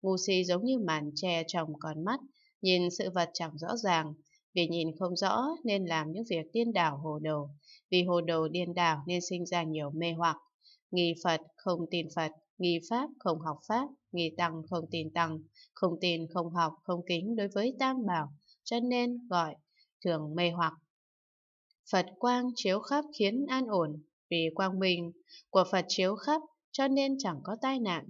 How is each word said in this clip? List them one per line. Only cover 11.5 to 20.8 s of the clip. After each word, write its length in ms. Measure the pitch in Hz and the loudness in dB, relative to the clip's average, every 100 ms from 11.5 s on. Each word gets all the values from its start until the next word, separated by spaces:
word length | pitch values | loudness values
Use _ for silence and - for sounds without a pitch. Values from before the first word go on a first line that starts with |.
| _ | _
không 300 | - 170 160 | -2 0 0
tin 180 | 175 160 - | -2 -4 -2
Phật, 160 | 156 - _ - | -4 -4 _ -2
nghi 220 | 180 170 170 | 0 0 0
Pháp 200 | 233 294 - | -2 -2 -4
không 200 | 190 160 | -2 -2
học 180 | 160 147 - | -2 -4 -2
Pháp, 200 | 226 285 - _ | 0 -2 -8 _
nghi 220 | 175 165 160 | -2 -2 0
Tăng 260 | 170 160 160 | -2 -2 -4
không 140 | 175 160 | -4 -2
tin 220 | 165 156 | -4 -2
Tăng, 260 | 170 165 156 156 _ - | 0 0 -2 -10 _ -20
không 260 | - 185 170 | -2 0 2
tin 260 | 180 165 165 | 2 0 0
không 160 | 185 170 | -2 -2
học 220 | 175 160 - | 0 0 -2
không 180 | - 175 175 | -4 -4 -2
kính 280 | 170 196 233 | -2 0 -2
đối 120 | 202 | -2
với 280 | 202 233 262 | 0 0 0
Tam 280 | 262 254 202 | 0 0 0
Bảo, 220 | 170 143 147 _ _ | -2 -4 -8 _ _
cho 160 | - 233 | -6 -2
nên 480 | 247 247 247 240 240 | 0 2 0 -2 -2
gọi 260 | 180 160 147 _ _ _ _ | 0 0 -4 _ _ _ _
thường 300 | 180 160 151 | 0 0 0
mê 160 | 160 175 | 0 2
hoặc. 220 | 170 160 160 | 4 2 0